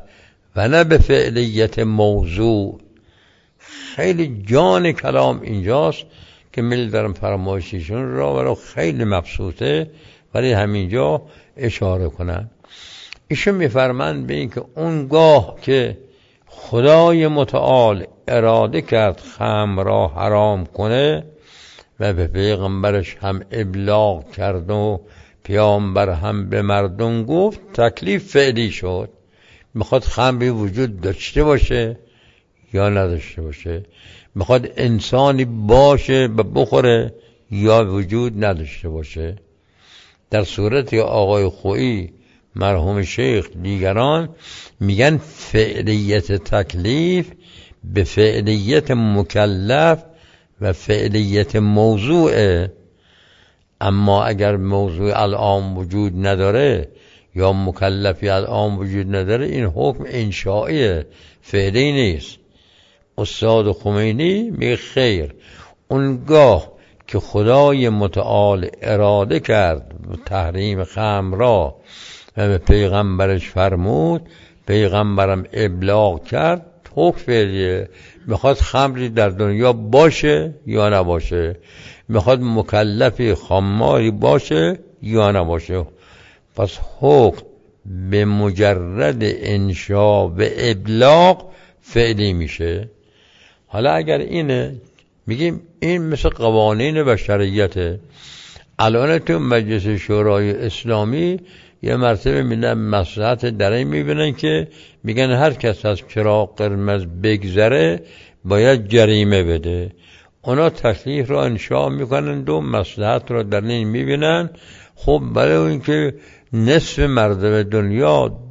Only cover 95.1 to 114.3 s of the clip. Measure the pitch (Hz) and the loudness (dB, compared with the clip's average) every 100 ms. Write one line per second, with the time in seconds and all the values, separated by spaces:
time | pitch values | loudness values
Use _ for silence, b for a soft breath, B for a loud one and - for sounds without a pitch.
95.1 | _ - 117 170 165 - _ 160 175 160 | _ -8 -4 -4 -4 -12 _ -2 -2 -2
96.1 | 147 160 - 113 110 107 107 139 156 139 | -2 -2 0 2 4 4 2 0 0 0
97.1 | 110 - 101 98 101 98 95 87 92 B | 0 0 0 0 0 0 0 -4 -6 B
98.1 | B B B B B B - 110 117 139 | B B B B B B -2 2 2 2
99.1 | 165 - 165 131 117 107 107 98 104 - | 0 0 -2 0 0 0 -2 -2 -4 -2
100.1 | 104 107 101 104 101 120 - 117 110 104 | 0 2 2 0 -2 -6 -6 -2 -2 0
101.1 | 139 175 185 B B B B - 123 123 | -2 -2 -4 B B B B -4 0 0
102.1 | 110 131 139 127 113 117 113 107 104 87 | 0 0 0 0 -2 -2 -2 -2 -2 -2
103.1 | 110 107 123 123 107 101 117 139 147 147 | -2 -2 -2 -2 -2 0 0 -2 -2 -2
104.1 | 151 156 127 156 160 156 B B B 110 | -2 -2 -2 -2 -2 -4 B B B -6
105.1 | 113 131 123 151 123 117 98 107 98 - | -2 0 2 2 0 -2 -2 -2 -4 -4
106.1 | 110 107 107 104 - 104 98 101 101 87 | -2 2 2 0 -2 -2 -2 -2 -2 -4
107.1 | 85 107 107 98 92 110 143 165 170 B | -4 0 0 0 2 2 4 2 -2 B
108.1 | B B _ 90 101 120 135 98 113 107 | B B _ -2 4 4 4 4 4 6
109.1 | 107 101 98 85 82 80 87 90 b b | 4 4 2 2 0 -2 -6 -6 b b
110.1 | b b _ - 131 160 160 120 101 131 | b b _ -2 0 0 0 -2 -2 -4
111.1 | 143 120 143 135 110 - 131 139 139 127 | -4 -2 -2 -2 -4 -2 -2 -2 -4 -4
112.1 | 139 147 143 139 156 143 110 95 - 104 | -4 -4 -6 -4 -4 -2 -4 -4 -4 -2
113.1 | 127 - 120 101 101 110 120 107 117 135 | -2 -2 -4 -2 -2 -2 -2 -2 -2 -2
114.1 | 143 156 | 0 0